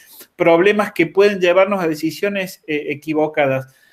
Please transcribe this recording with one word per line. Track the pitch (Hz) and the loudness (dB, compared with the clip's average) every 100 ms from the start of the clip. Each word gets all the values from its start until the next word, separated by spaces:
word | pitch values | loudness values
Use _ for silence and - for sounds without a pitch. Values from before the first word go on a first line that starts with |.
| - - - | -20 -20 -20
problemas | - 175 165 196 208 202 | -2 2 4 4 2 -2
que | - 160 | -2 -2
pueden | 190 208 196 | 2 2 2
llevarnos | 180 180 190 196 | 2 4 2 0
a | 165 | -4
decisiones, | 156 160 160 202 202 185 - - | -4 -6 -4 -6 -4 -8 -12 -8
eh, | 147 147 | -6 -6
equivocadas? | 143 156 156 156 156 139 131 131 _ _ | -8 -4 -2 -2 0 0 -2 -6 _ _